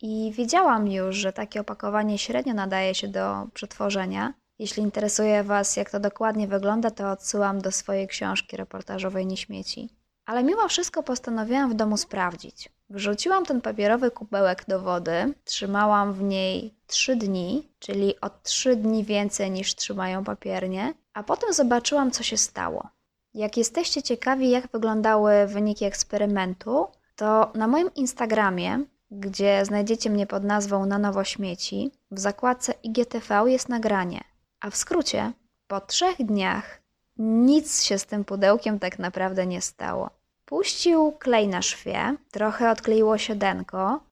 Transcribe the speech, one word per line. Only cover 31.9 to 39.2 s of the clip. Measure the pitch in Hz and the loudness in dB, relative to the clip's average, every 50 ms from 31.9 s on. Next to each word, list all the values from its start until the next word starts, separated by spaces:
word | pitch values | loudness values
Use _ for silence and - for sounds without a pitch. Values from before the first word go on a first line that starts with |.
| - _ _ _ | -6 _ _ _
w | 196 190 | -10 -4
zakładce | 190 202 - - - 247 254 254 - 247 - - - | -4 -4 -2 0 0 0 0 0 -2 -4 -6 -6 -8
I | 226 | -2
G | 220 247 233 | -2 0 0
T | 240 - 226 | 0 -4 -8
V | - - 208 202 220 254 | -4 0 2 4 6 6
jest | 262 254 - - | 4 4 2 -2
nagranie. | 247 226 220 214 202 190 180 175 170 - - - _ _ _ _ _ _ | -2 0 0 2 2 2 0 -2 -6 -8 -12 -16 _ _ _ _ _ _
A | - 202 | -8 -6
w | - | -4
skrócie, | - - - 349 349 - - - - 208 226 240 - _ _ _ _ _ | -6 -4 0 0 0 0 0 0 0 -2 -2 -4 -8 _ _ _ _ _
po | - 196 196 | -8 -8 -6
trzech | 196 - - - 339 381 359 - | -6 -2 0 2 2 2 2 0
dniach | 240 208 208 196 190 185 185 214 - - - - _ _ _ _ _ _ _ - | 0 0 2 2 2 0 0 -2 -4 -10 -16 -20 _ _ _ _ _ _ _ -2
nic | 220 220 226 226 240 262 294 311 302 302 - - - | 0 2 6 6 8 8 8 6 4 2 0 0 0
się | - 202 196 | 2 0 -2
z | - | -2
tym | - 214 208 202 | -4 -4 -4 -4
pudełkiem | - 202 196 196 196 208 240 - 220 214 202 | -4 0 4 6 6 6 4 2 0 -2 -2
tak | 185 185 - - | -2 -4 -4 -4
naprawdę | 180 180 - 190 | -6 -6 -2 -2